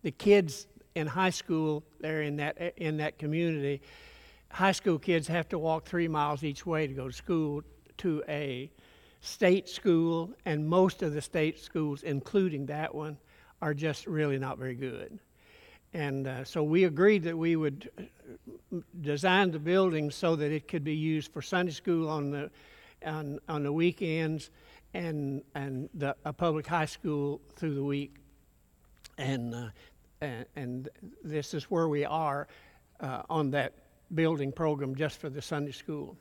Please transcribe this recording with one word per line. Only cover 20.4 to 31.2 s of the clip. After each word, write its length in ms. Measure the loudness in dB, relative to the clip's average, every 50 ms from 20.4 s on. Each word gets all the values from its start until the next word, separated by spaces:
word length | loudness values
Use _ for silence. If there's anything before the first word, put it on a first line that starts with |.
| 2 0
it 160 | 0 -2 -2 -2
could 160 | -4 -4 -2
be 100 | -2 -2
used 380 | 0 0 0 0 0 -2 -4
for 100 | -10 -12
Sunday 300 | -6 -2 0 0 0 0
school 360 | -2 -4 -2 0 2 2 2 0
on 220 | 0 -2 -2 -2
the, 200 | -4 -4 -6 -8 -10 -16 -20 -20 -20 -20 -20 -20 -20 _ -6
on, 360 | -6 -4 -4 -6 -6 -8 -10 _ -4
on 160 | -4 -2 0
the 80 | 0
weekends 760 | 2 4 2 2 2 0 -2 -2 0 0 0 0 -2 -4 -6 -12 _ -20 -20 -20 -20 -20 _ -10
and, 500 | -8 -6 -4 -4 -4 -2 -2 -4 -4 -6 -8 _ _
and 340 | -8 -6 -6 -6 -6 -8 -8 -6
the, 220 | -4 -4 -4 -4 -4 -6
a 80 | -8
public 340 | -4 0 0 0 0 0 -2
high 180 | 0 0 0 0
school 560 | 0 -4 -6 -4 -2 -2 0 0 -2 -4 -6 -10 -18 -12
through 180 | -6 -4 -4 -2
the 80 | -2
week. 340 | -2 -2 -2 -2 -4 -6 -12 -20 -20 -20 -20 _ _ _ _ _ _ _ _ _ _ _ -20 _ _ -20 _ -6
And, 360 | -2 -2 -2 -2 -2 -4 -6
uh, 140 | -6 -8 -10 -12 -16 -20 -20 -20 -20 _ _ _ _
and, 260 | -8 -6 -6 -8 -10 -12 _
and 340 | -8 -8 -6 -6 -8 -8 -12 -14 -16 -20 -20 -20 -14